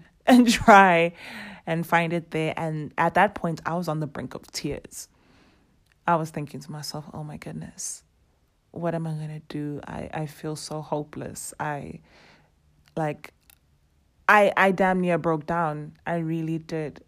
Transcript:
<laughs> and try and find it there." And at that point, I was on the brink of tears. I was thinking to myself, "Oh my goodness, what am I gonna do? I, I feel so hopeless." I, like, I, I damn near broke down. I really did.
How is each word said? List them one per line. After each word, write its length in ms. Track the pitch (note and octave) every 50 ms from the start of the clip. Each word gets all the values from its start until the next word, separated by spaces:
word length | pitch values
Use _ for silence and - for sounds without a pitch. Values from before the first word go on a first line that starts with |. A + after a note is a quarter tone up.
| - _
<laughs> 140 | _ _ _
and 220 | - C4 A#3+ B3
try 680 | A3+ A3+ - - - G#3+ G3 G3 F#3+ F3 E3 E3+ E3+ E3+ - - - - - - - - - _
and 200 | - E3 E3 E3+
find 280 | - - E3+ E3+ E3 E3+
it 180 | E3+ E3 -
there." 220 | - D#3+ D#3+ D#3 -
And 360 | - E3 D#3+ D#3 D#3 D3+ C3+ -
at 160 | - D#3+ E3+ -
that 220 | F3 F#3+ G#3 -
point, 260 | - - E3+ E3 D#3 -
I 100 | - D#3+
was 120 | F3 F3+
on 120 | E3 D#3 D#3
the 80 | D#3
brink 260 | D3 - - - - -
of 160 | - - -
tears. 560 | - - - D3 C#3+ - - - - - - _ _ _ _ _ _ _ _ _ _ _ _ _ _ _ _ _ _ _ _
I 80 | - E3+
was 160 | D#3+ D#3+ D#3+
thinking 280 | D#3+ D#3 D3 C#3 - C3+
to 100 | D3 -
myself, 340 | D#3 D3+ C#3+ - - D3+ D3 - -
"Oh 100 | - D#3
my 140 | D3+ D3
goodness, 680 | - - D#3+ D#3 D#3 D#3 - - - - - - - _ _ _ _ _ _ _ _ _ _ _ _ _ _
what 240 | - - E3+ E3+ E3
am 100 | E3 E3
I 60 | E3
gonna 300 | D#3 D3+ D#3 D3+ D#3 D3+ -
do? 320 | _ - D3+ D3 D3 D3 C#3+ -
I, 220 | - D#3+ - - - -
I 120 | D#3+ D#3
feel 300 | C#3+ - - - D#3 D3+
so 260 | D3+ - - D3+ D3+
hopeless." 720 | D3 - D#3 D3+ D3+ D3+ - - C#3 - - - - - - _
I, 400 | D#3 D3+ D3 C#3+ C#3+ D#3 - - _ _ _ - - - - _ _ _ _ _ _ _ _ _ _ _ _
like, 380 | E3 D#3+ D3+ D3+ D#3 - - _ _ _ _ - _ _ _ _ _ _ _ _ _ _ _ _ _ _
I, 240 | - G3+ G#3 G3+ G3+ -
I 140 | - F#3+ G3
damn 300 | F#3+ F3 G3 F#3 F#3 F#3
near 160 | F3+ F3+ E3+
broke 280 | E3 D3+ E3+ D#3+ D#3 D#3
down. 520 | - E3+ E3+ E3+ D#3 D3+ D3+ D3+ D#3 D#3+ _ _
I 120 | - E3+
really 400 | E3+ E3 D#3+ E3 E3 D#3+ D#3 E3
did. 460 | D#3+ D#3+ - E3 D#3+ D#3 C#3 - - -